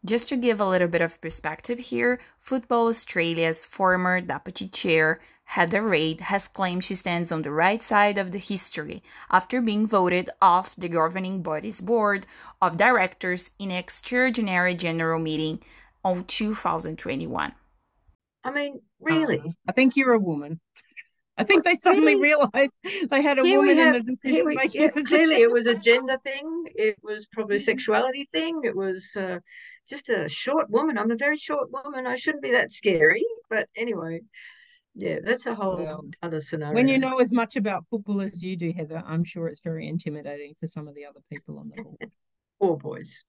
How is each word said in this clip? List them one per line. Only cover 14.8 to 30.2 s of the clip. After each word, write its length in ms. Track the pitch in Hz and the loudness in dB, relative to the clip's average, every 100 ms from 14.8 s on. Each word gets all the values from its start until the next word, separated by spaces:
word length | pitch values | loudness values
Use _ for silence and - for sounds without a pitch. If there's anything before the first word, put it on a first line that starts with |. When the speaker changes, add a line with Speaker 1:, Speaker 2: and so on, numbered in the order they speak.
| 175 165 160 165 | -2 0 0 0
Speaker 1:
meeting 400 | 160 156 156 160 - - - _ | -2 -2 -2 -6 -12 -20 -20 _
on 200 | 190 180 | -4 -4
two 300 | 185 - 214 | -2 -2 -2
thousand 440 | 214 185 160 160 160 | -2 -4 -4 -6 -10
twenty-one. 540 | - 135 160 131 71 - _ _ _ _ _ _ _ _ | -6 -6 -4 -4 -6 -8 _ _ _ _ _ _ _ _
Speaker 2:
I 60 | 262 | -6
mean, 300 | 285 285 262 _ _ | -4 -4 -8 _ _
really? 380 | - 320 311 180 | 0 2 2 -2
Speaker 3:
Uh, 120 | - 165 - | -4 -10 -4
I 40 | |
think 240 | 190 262 262 | 2 2 4
you're 180 | 262 | 2
a 40 | 233 | 4
woman. 420 | 185 151 143 165 _ _ _ - - _ _ - | 2 -2 -6 -10 _ _ _ -20 -20 _ _ -6
I 60 | |
think 200 | - 392 | 4 4
they 100 | 349 | 4
suddenly 400 | 349 370 381 311 | 2 4 6 6
Speaker 2:
Really? 80 | 392 | 6
Speaker 3:
realised 500 | 294 302 262 233 277 - 370 392 302 | 4 4 4 4 2 0 -10 -6 0
they 120 | 277 | 2
had 160 | 285 277 | 2 4
a 60 | |
Speaker 2:
Here 160 | 269 392 | 4 6
we 80 | 392 | 6
Speaker 3:
woman 100 | 320 | 8
in 160 | 254 | 6
Speaker 2:
have, 120 | 247 233 | 4 0
Speaker 3:
the 100 | 254 | -6
Speaker 2:
here 200 | 269 311 | 0 2
we, 100 | 339 | 2
Speaker 3:
decision-making 260 | 294 262 - | 0 -2 4
Speaker 2:
yeah, 100 | 302 | 2
Speaker 3:
position. 160 | 294 277 | 2 2
Speaker 2:
clearly 360 | 302 320 294 | 4 6 6
it 100 | 233 | 6
was 140 | 240 233 | 6 2
a 80 | |
gender 420 | 226 214 240 254 262 | 2 4 4 4 -4
thing. 480 | 277 269 302 330 320 | -4 -8 -8 -8 -10
It 220 | - 214 208 | -2 -2 -2
was 240 | 214 214 214 | -10 -12 -10
probably 300 | - 214 202 | -10 -2 -2
a 20 | |
Speaker 3:
Mm-hmm. 60 | |
Speaker 2:
sexuality 640 | 202 240 254 214 254 262 285 | 0 -2 0 0 2 -2 -6
thing. 300 | 320 320 330 | -4 -2 -2
It 100 | 247 | -4
was, 400 | 190 190 190 185 214 | -4 -4 -6 -8 -8
uh, 220 | 190 180 _ - - - _ | -6 -8 _ -20 -20 -20 _
just 200 | 285 277 | -16 -4
a 200 | 214 | -2